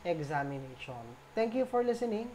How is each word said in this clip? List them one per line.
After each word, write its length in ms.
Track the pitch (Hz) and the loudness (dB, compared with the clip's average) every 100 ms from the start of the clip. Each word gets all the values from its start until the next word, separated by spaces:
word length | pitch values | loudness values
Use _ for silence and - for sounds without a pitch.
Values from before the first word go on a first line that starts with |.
examination. 960 | 175 165 143 147 139 139 135 123 - 123 117 120 - | 0 0 0 0 0 -4 -8 -12 -10 -10 -10 -16 -6
Thank 200 | - 226 | 0 2
you 120 | 240 254 | 2 2
for 160 | 240 | 4
listening. 480 | 240 233 240 214 240 | 4 2 0 0 -4